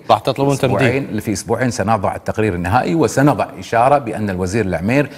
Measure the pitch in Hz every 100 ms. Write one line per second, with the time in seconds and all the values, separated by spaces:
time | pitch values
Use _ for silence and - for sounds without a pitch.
0 | - 107 139 131 139 135 131 - 127 131
1 | 139 107 120 95 - 113 127 110 101 110
2 | 95 - - 95 110 87 87 117 - 165
3 | 117 - 143 107 92 - 95 113 123 143
4 | 120 82 107 92 92 113 95 85 95 135
5 | 147